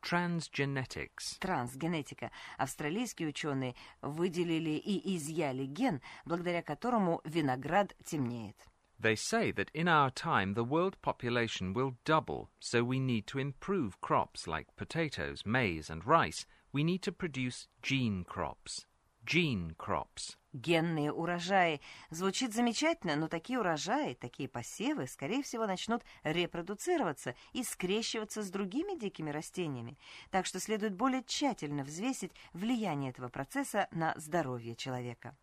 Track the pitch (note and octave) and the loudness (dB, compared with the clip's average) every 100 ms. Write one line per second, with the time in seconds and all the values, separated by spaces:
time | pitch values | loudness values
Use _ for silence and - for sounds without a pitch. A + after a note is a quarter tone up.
0 | - F3 F3 E3+ - - C#3+ C#3 C3 - | 2 2 2 0 -2 -2 0 0 -4 -6
1 | - - - - F#3 E3+ B2 C3 E3 E3+ | -8 -8 -10 -6 -2 0 0 -2 -2 0
2 | C#3 - A2 - - - C#3 - D3+ F#3 | -4 -8 -10 -10 -16 -4 -4 -2 -2 -2
3 | A#3+ - D#3+ C#3+ D#3 C3+ C3 A#2+ - - | -4 -2 -4 -2 -2 0 -2 -6 -16 -10
4 | - D3+ F3+ E3 F3 D#3+ D#3+ D3+ - G3 | -8 0 0 2 2 2 2 -2 0 -2
5 | - F#3 D3 D#3+ D3+ B2+ C3+ D3 C4 D3+ | 0 -2 -2 0 0 0 -4 0 0 0
6 | - - - E3+ F3 E3+ E3 D3 A#3 A#3+ | -4 -16 -4 -2 0 -2 -2 -4 2 4
7 | F#3+ E3 - D#3+ D3 B2+ C#3 F3+ G3 - | 4 2 0 2 2 2 2 4 2 -2
8 | - D#3 B2 A#2+ G#2+ - - _ _ _ | -6 0 0 -2 -8 -12 -20 _ _ _
9 | G#2+ G#2+ - A3+ G3 F#2 G2 D3+ E3+ D#3+ | 2 4 2 2 2 2 -2 0 6 6
10 | C3+ - E3+ C3+ F#2+ G2+ A#2+ D3+ F#3 - | 6 2 2 4 4 2 2 2 2 0
11 | - - B2 A#2+ A#2 - F#2 G2 C3+ B2+ | -4 -2 0 2 2 0 -2 0 0 -2
12 | - D#3 A2+ C#2 G#1+ _ - A#2+ A#2+ C3 | 2 2 2 -4 -6 _ 0 2 4 2
13 | C3 A#2 - C3+ C3+ C3 - G3 A#2 - | 2 0 0 -4 -4 -6 -2 0 0 -4
14 | - D3 F2 - - D#2+ - - G2 D#3+ | 0 2 2 -4 -4 -4 -6 -10 -6 -2
15 | D#3+ - D2 C#2+ - A#2+ A2+ D#2+ D2+ D#2+ | -2 -2 -4 -4 -2 2 2 0 -4 -8
16 | F#2 D#3+ G#2+ - - - _ C#3 D#3 F#3 | 4 4 4 -2 -12 -18 _ 0 2 2
17 | - F3+ F3+ C3 B2+ - - _ - C3+ | -2 -4 -4 -2 -2 -4 -14 _ 0 2
18 | B2 F#2+ F2 - D#2 - - - - _ | 2 0 -2 -2 -4 -4 -10 -12 -12 _
19 | _ _ - D3+ E3+ A2+ E2 E2 - F2 | _ _ 0 2 4 2 -2 -6 -2 0
20 | - - - - _ C3 A#2 E3 E3 D#3+ | -2 -10 -12 -12 _ -10 2 4 4 2
21 | D3 C#3 E3 F3 E3+ G3 F3 D3 - - | 0 0 -2 -2 2 4 6 2 -6 -20
22 | - D#3+ F#3+ F#3+ B3+ G#3 A#3+ G#3+ D#4 E4 | -12 -2 0 0 -2 2 2 4 2 2
23 | F3+ D3 D#3+ E3 - B3+ G3 D#3 D3 B3+ | 2 2 2 -2 -2 0 2 2 2 0
24 | C4 B2 B2 - C#3 A#2+ A#2 - A#3 D4+ | 0 -4 -10 -8 -6 -6 -8 -4 -2 -2
25 | C3+ - C3+ A#3+ C#4 A#3+ A3 F3+ - A#3 | -4 -6 -2 -2 -2 -2 -2 -2 0 -2
26 | - - D3+ D#3+ E3+ E3+ E3+ G3+ - F4 | -2 -6 -2 0 0 -2 -6 -6 0 2
27 | G#3 C#3+ - - - - B3 - F3+ G#3 | 2 0 -6 -8 -8 -6 -4 -2 0 2
28 | A3+ A3+ G#3+ - G#3 F#3+ G3 A3+ G4 F#4 | 0 -4 -4 -4 -4 -2 -2 -2 -2 -2
29 | G#3 - D#3 D3 D#3+ - E3+ C3 A#2 C3+ | -4 -4 -4 -4 -4 -4 -2 -2 -6 -12
30 | - - - F#3+ F3+ F#3 - G#3+ G#3+ F#3 | -18 -20 -2 0 0 -4 -2 0 0 2
31 | B3+ C4 A#3+ - C#4+ G#3 D3+ D3 C#3 D#3 | 2 2 -2 0 0 0 -2 -4 -4 -4
32 | A#3 B3+ F#3 - - E3+ G#3+ B3 G#3+ D3 | -4 -2 -6 -10 -16 -6 0 0 0 0
33 | C3+ B2 B2+ - C#3 C#4 C#4 G#3+ F3+ E3+ | -2 -4 -8 -6 -4 -2 -2 0 0 0
34 | E3 - D3+ E3+ C#3+ B2 A#2 A#2 C3+ B2+ | 0 -2 -2 0 0 -2 -6 -8 -4 -4
35 | A#2+ A#2 - C#3 | -4 -8 -12 -16